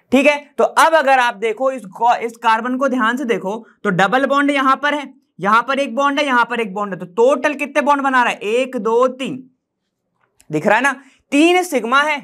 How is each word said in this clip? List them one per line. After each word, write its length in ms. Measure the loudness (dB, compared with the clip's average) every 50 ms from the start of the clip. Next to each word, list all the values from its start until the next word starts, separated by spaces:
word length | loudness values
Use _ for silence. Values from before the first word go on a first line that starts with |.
| _ _
ठीक 140 | 2 2 4
है, 120 | 2 0 0 -6 _ _
तो 60 | -2 -2
अब 300 | 2 4 4 4 6 4
अगर 240 | 4 4 4 4 4
आप 160 | 2 0 -2
देखो 360 | -4 -6 -6 -4 -2 -4 -4
इस 140 | -4 -6 -14
गो-, 300 | -16 -8 -2 0 0 0
इस 200 | 0 -4 -10 -10
कार्बन 400 | -2 0 0 0 0 0 -4 -4
को 100 | -2 -2 -2
ध्यान 280 | 0 0 0 -2 -2
से 80 | -4 -4
देखो 400 | -4 -4 -4 -4 -8 -8 -8 -12 _ _ _ -4
तो 60 | -2
डबल 340 | 0 2 2 2 2 0 0
बॉन्ड 260 | 0 0 0 2 0
यहां 240 | 0 0 0 0 0
पर 180 | 0 0 -4 -4
है, 200 | -4 -8 -12 -18 _ _ _ _ -6
यहां 220 | -2 2 2 2 2
पर 160 | 0 -2 -2
एक 160 | -2 -4 -2
बॉन्ड 240 | -2 -2 0 0 0
है, 60 | -2
यहां 200 | 0 2 0 0
पर 140 | 0 -2 -4
एक 140 | -4 -6 -6
बॉन्ड 200 | -6 -6 -6 -6
है, 60 | -10
तो 60 | -12
टोटल 460 | -8 0 2 4 4 4 2 0 -4 -2
कितने 260 | -2 -8 -2 -2 -2
बॉन्ड 220 | 2 2 0 0 0
बना 200 | 0 2 2 0
रहा 100 | 0 -2
है? 60 | -4
एक, 360 | -4 -2 -2 -2 -2 -2 -6
दो, 300 | -6 -4 0 0 2 0 0
तीन, 340 | -2 -6 -8 -8 -8 -10 -14 _ _ _ _ _ _ _ _ _ _ _ _ _ _ _ _ _ _ _ _ _
दिख 180 | -6 -2 0
रहा 80 | 2 2
है 80 | 2 2
ना, 120 | 0 -2 -4 -14 _ _ _ _ _
तीन 300 | 2 2 4 4 4 2 0
सिग्मा 380 | -2 -4 -4 -2 0 0 0
है। 180 | 0 0 -4 -6